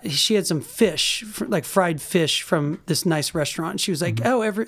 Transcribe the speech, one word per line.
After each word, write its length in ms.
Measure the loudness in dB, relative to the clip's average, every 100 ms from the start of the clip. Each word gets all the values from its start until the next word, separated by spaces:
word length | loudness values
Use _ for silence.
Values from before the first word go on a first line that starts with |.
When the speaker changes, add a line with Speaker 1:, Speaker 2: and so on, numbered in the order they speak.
| -4
Speaker 1:
she 260 | 0 2
had 120 | 2 2
some 140 | -2
fish, 640 | -2 2 2 2 -2 -2
fr-, 240 | -6 -8 -2
like, 180 | -2
fried 380 | 0 2 2 0
fish 400 | 0 2 2 0
from 400 | 0 0 0 -4 -2
this 200 | 0 2
nice 260 | 0 0
restaurant. 460 | -2 -2 -2 -4 -2
She 100 | -2
was 100 | 0
like, 140 | 0 0
Speaker 2:
Mm-hmm. 100 | 2
Speaker 1:
"Oh, 160 | 2
ever, 240 | 0 -2